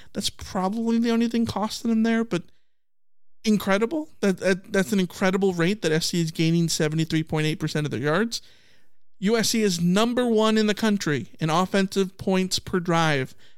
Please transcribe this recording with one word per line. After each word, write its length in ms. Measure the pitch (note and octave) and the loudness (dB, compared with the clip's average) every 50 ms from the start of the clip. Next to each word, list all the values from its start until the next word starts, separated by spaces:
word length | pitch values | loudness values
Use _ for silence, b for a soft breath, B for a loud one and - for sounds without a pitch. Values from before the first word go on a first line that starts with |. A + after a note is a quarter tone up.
| B B - | B B -8
That's 160 | G#3 - - | -6 -6 -6
probably 720 | - - - - - G3 F#3 F#3+ G#3 A#3 A3+ A3+ A#3 A#3 | -6 -8 -12 -8 -4 -2 -2 -2 -2 -2 -2 0 0 0
the 120 | A#3 A#3+ | 2 2
only 160 | A#3 A3+ A#3 A#3 | 2 2 0 0
thing 180 | A#3 A#3 A#3 | 0 0 -2
costing 440 | A3+ - G3+ G3+ G#3+ - - - A#3 | -2 -2 -4 -6 -6 -6 -6 -2 0
them 140 | A3+ A3 A3 | 0 2 2
there, 200 | A3+ A3+ A3+ A3+ | 2 2 0 0
but 200 | A#3 - E3+ - - - - - _ _ _ _ _ _ _ _ - - - - - - - - | -2 -4 -4 -6 -8 -16 -20 -20 _ _ _ _ _ _ _ _ -20 -20 -20 -20 -20 -20 -6 0
incredible. 640 | A3 G#3+ F#3 - G3 F#3+ G3+ A#3 A#3 E4 D#4 D4+ - - - | 2 2 2 2 2 2 2 2 0 -2 -4 -6 -8 -6 -2
That, 160 | - G3+ F#3 F#3 | 0 0 0 2
that, 340 | - F#3 G3 F#3+ - - | 0 0 0 0 -2 -2
that's 220 | - G3 F#3 - G#3+ | 0 0 0 2 2
an 60 | G3 | 0
incredible 540 | F#3 F3 - - G3+ F#3 F#3+ G3+ G3 G3 F3+ | 0 0 -2 -2 0 0 2 2 2 0 2
rate 280 | F3 E3 F3 G#3+ G#3+ | 2 2 0 0 0
that 100 | - D#3+ | 0 0
S 160 | D#3 D#3+ - - | 0 0 0 0
C 140 | - E3+ | 0 0
is 80 | E3+ D#3+ | 0 0
gaining 400 | D#3+ - E3 E3 E3 E3+ E3+ D#3+ | 0 0 2 2 4 4 2 2
seventy-three 540 | - - D#3+ D3+ D3+ D#3+ D#3+ D#3+ E3 D#3+ D#3+ | 0 0 -2 0 0 -2 -2 0 0 -2 -2
point 240 | - E3 D#3 D#3 D#3 | -2 -2 -2 0 -2
eight 120 | D3+ - | -2 -2
percent 280 | D#3 D3+ - D#3 D3+ C#3 | -4 -4 -2 -2 -2 -2
of 40 | |
their 80 | - A2 | -4 -4
yards. 440 | B2+ D3 D#3 F3+ A3+ A#3 A#3 - b b b b b b b b b b b b - - - - | -2 0 0 0 0 -2 -4 -8 b b b b b b b b b b b b -20 -20 -10 -4
U 160 | F#3 G3 A#3 A3+ | -2 0 2 2
S 120 | G#3 - | 2 2
C 140 | - A3+ G#3+ | 2 2 2
is 180 | G3+ F3 E3+ | 2 2 2
number 460 | F3 F3 F3+ G3+ A3+ A#3+ B3 B3+ B3 A#3+ | 2 2 4 4 4 2 2 2 2 2
one 300 | A3+ G#3+ G#3+ A3 A3 A3 | 4 4 4 4 4 4
in 100 | G#3+ G#3 | 2 2
the 80 | G3+ | 0
country 540 | - - A3 G#3 G3 - D#3+ D3 B2+ - - - - | 0 2 2 2 0 0 -2 -2 -2 -4 -6 -6 -4
in 100 | D#3 D#3+ | -2 0
offensive 680 | D#3 E3+ F#3 F3+ - G3 G3 F#3+ - G3 G3 F#3 - - | 2 2 2 2 2 0 0 2 0 -2 -2 -2 -4 -6
points 420 | - G3+ F#3+ F#3 F#3 F#3 - - | -2 0 0 2 0 0 -2 -6
per 200 | - - - F#3 | -4 -2 -2 -2
drive, 560 | E3+ F3 E3 E3 E3 D#3 D3 C3+ C3 - - b b b b | 0 2 2 2 4 4 2 0 -2 -4 -8 b b b b